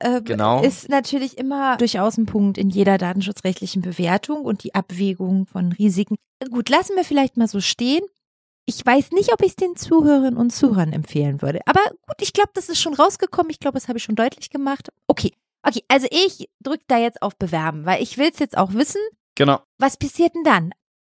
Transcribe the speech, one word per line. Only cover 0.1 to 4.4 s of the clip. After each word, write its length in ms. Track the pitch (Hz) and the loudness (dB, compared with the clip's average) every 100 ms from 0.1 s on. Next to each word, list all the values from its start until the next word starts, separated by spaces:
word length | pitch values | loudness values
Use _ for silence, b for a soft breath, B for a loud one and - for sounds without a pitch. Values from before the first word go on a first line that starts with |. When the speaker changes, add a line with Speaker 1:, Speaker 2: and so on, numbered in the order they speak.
| 247 | -2
Speaker 2:
Genau. 400 | 226 104 107 123 | -2 0 2 4
Speaker 1:
ist 260 | 202 - - | 2 0 -2
natürlich 480 | 277 - 277 262 - | -2 0 -4 -4 -6
immer 400 | 262 277 269 240 | -4 -2 0 0
durchaus 400 | 240 196 208 226 | 0 0 -2 0
ein 80 | |
Punkt 320 | 214 214 202 190 | -2 0 0 0
in 140 | 196 | 0
jeder 260 | 190 196 190 | 2 2 2
datenschutzrechtlichen 840 | 180 185 190 - 190 185 185 190 | 0 -4 -6 -4 -6 -4 -6 -6
Bewertung 640 | 180 170 170 196 - 302 | -4 -2 0 0 -2 -6